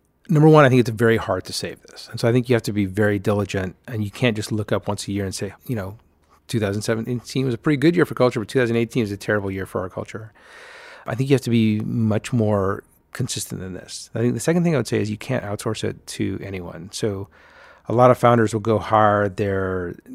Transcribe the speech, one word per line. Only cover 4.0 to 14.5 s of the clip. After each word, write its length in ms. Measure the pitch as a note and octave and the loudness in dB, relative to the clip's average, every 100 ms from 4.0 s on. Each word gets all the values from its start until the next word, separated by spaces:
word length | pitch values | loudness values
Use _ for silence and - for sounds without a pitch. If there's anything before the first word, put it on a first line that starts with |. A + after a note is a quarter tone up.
you 80 | G2+ | -6
can't 240 | - B2 G#2+ | 0 0 0
just 160 | - | -4
look 220 | G#2+ G#2 | -6 -2
up 160 | G#2 - | -4 -4
once 180 | G#2 - | -6 -4
a 60 | |
year 100 | G2 | -4
and 100 | G2 | -4
say, 200 | - G2 - - | -6 -10 -10 -10
you 80 | A2+ | -8
know, 200 | F#2+ A2 _ _ _ _ - | -8 -14 _ _ _ _ -6
"two 100 | A2+ | -2
thousand 220 | G2+ G#2 | 0 -2
seventeen 640 | A2+ A2+ A2+ B2 - C3+ C3 | -2 -2 -4 -8 -4 -4 -2
was 80 | |
a 40 | A#2 | -2
pretty 200 | D#3 C#3+ | 0 2
good 180 | D#3 F3 | 2 2
year 100 | D3+ | 2
for 80 | |
culture, 280 | B2 B2+ A#2 | 2 0 0
but 80 | G2 | -2
two 100 | C3+ | 0
thousand 160 | A#2 A#2 | 2 0
eighteen 280 | A2+ C3 | 0 -2
is 80 | G#2 | -2
a 40 | G2+ | -4
terrible 340 | - G#2+ G2 | -2 -2 -2
year 140 | G2 F2+ | -6 -6
for 140 | G2 | -6
our 100 | F#2 | -6
culture." 440 | G2+ G2+ A2 A2+ _ - - - - - - - | -8 -12 -14 -16 _ -20 -20 -20 -20 -20 -14 -6
I 80 | A#2 | -2
think 140 | C3+ | 2
you 40 | |
have 80 | C3 | 2
to 60 | A#2+ | 4
be 300 | A#2 A2 G#2+ | 2 4 2
much 540 | - A#2+ A2 G#2+ - | -2 0 0 0 0
more 500 | A#2+ G#2+ G2+ F#2+ G2+ - _ _ | 0 2 2 0 -2 -8 _ _
consistent 480 | - B2 G#2 - G2+ | -8 -6 -6 -8 -10
than 100 | F#2 | -10
this. 380 | F2+ - - - | -12 -14 -18 -10
I 60 | A2+ | -2
think 140 | B2 | -2
the 80 | A#2+ | 0
second 240 | D#3+ | 0